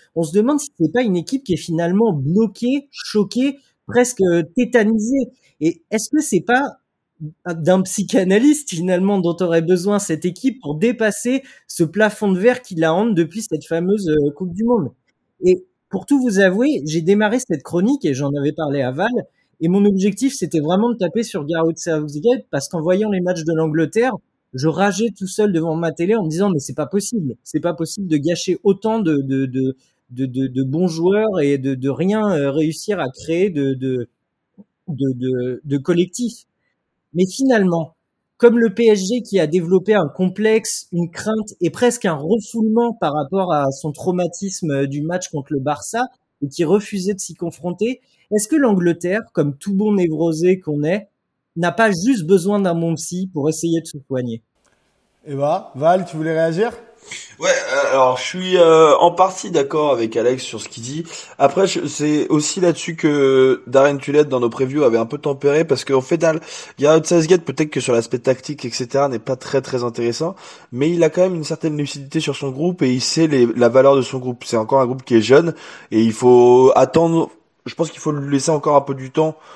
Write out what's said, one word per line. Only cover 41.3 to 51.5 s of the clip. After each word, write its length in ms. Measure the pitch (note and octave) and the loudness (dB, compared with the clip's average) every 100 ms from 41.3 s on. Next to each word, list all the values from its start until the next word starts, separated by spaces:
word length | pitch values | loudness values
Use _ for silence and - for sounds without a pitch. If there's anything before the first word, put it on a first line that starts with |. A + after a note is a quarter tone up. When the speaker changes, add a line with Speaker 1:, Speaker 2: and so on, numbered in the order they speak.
| A3 G#3+ - | -4 -6 -4
Speaker 1:
et 80 | E3+ | -4
presque 360 | - B3 A#3+ G3 | 0 0 0 -2
un 100 | D3+ | -2
refoulement 800 | D#3 A3+ - A3+ A3 A3 A#3+ | 0 -2 -2 -2 0 2 0
par 200 | A3+ D#3+ | -2 -4
rapport 400 | D3 C#3 F#3+ F3+ | -2 -2 -2 0
à 160 | D3+ C3+ | 0 0
son 200 | C3+ D#3 | -4 -8
traumatisme, 800 | - E3+ F3+ F3 - G3 - D#3+ | -6 -4 -2 -4 -6 -10 -6 -4
euh, 160 | C#3 C#3 | -2 -2
du 140 | C#3+ | -4
match 240 | D#3 F3+ - | -6 -6 -6
contre 240 | D3+ C3+ | -10 -6
le 60 | C#3+ | -6
Barça 480 | C3+ C#3+ - A3+ B3+ _ _ _ | -4 -6 -6 -6 -6 _ _ _
et 60 | C#3+ | -8
qui 160 | - | -4
refusait 500 | D#3+ G3+ G3+ G3+ F#3 | 0 0 0 -6 -4
de 60 | G3 | -6
s'y 160 | - D#3+ | -10 -10
confronter, 640 | E3+ - F3 F3+ A3+ B3+ _ _ _ | -12 -8 -8 -4 -4 -6 _ _ _
est-ce 160 | G#3 - | -4 0
que 80 | D#4 | 2
l'Angleterre, 680 | C4 F#3+ F3 E3+ F3+ G#3 G#3+ | 2 2 2 0 -2 -4 -4
comme 240 | - C#3+ C#3 | -2 -2 -4
tout 180 | G3+ F#3+ | -4 -2
bon 180 | G#3+ | 0
névrosé 640 | G3+ E3+ D#3 E3+ D#3 F3+ F#3 | 2 0 0 -2 0 0 0
qu'on 240 | D#3 D3 | -2 -4
est, 260 | D3+ G3+ G#3 _ _ _ _ | -2 -2 -6 _ _ _ _